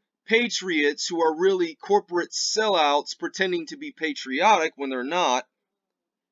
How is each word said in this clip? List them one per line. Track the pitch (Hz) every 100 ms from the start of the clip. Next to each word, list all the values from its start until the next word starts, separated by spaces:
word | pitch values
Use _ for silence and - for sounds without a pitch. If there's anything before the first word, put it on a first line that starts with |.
| _ _ -
patriots | 226 240 - 185 160 147 147 -
who | 170
are | 160 160
really | 190 185 165 -
corporate | - 202 - 175 -
sellouts | - - 214 214 180 147 147 - -
pretending | 170 - 190 175 156
to | 143
be | 151
patriotic | - 160 143 131 131 202 185 160 -
when | 139
they're | 131
not, | 131 180 156 127 - _ _ _ _ _ _ _ _